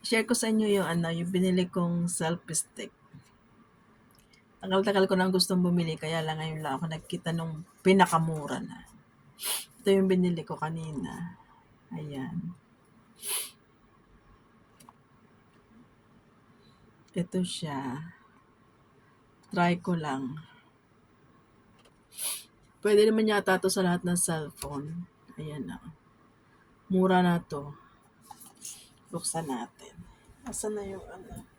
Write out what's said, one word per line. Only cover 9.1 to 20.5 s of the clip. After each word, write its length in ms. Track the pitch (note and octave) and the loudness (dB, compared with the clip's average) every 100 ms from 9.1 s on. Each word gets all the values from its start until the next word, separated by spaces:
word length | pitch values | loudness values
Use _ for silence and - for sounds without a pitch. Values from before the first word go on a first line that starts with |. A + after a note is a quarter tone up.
| _ - - - - - - | _ -20 -10 -6 -6 -8 -4
Ito 160 | G3+ G3 | 2 4
yung 160 | F#3+ | 6
binili 320 | F#3 F3+ E3 | 4 2 0
ko 160 | D3+ D#3+ | -6 -6
kanina. 800 | D#3+ E3 D#3+ C#3+ A#2 - F3 - - - _ _ _ D#3+ | -6 -6 -8 -8 -8 -8 -12 -14 -20 -20 _ _ _ -12
Ayan. 560 | D3+ C#3 C3 - F3 - _ _ _ _ - - - - - - _ _ _ _ _ - _ - _ _ _ _ - _ _ _ _ _ _ _ _ - - _ _ - _ _ _ _ - _ - _ _ - | -8 -8 -6 -6 -8 -12 _ _ _ _ -20 -16 -8 -8 -8 -16 _ _ _ _ _ -20 _ -20 _ _ _ _ -20 _ _ _ _ _ _ _ _ -20 -20 _ _ -20 _ _ _ _ -20 _ -20 _ _ -6
Ito 320 | F3 F#3 F3+ | -4 -2 -4
siya. 640 | - D#3 C#3 C3 C#3 E3+ - _ _ _ _ _ _ _ _ _ _ _ _ _ F3+ | -6 -6 -6 -6 -8 -12 -18 _ _ _ _ _ _ _ _ _ _ _ _ _ 2
Try 240 | F3 F3 | 2 2
ko 160 | - E3+ | -2 -4
lang. 400 | D3+ C3+ C3 D3+ D#3+ | -2 -4 -6 -10 -16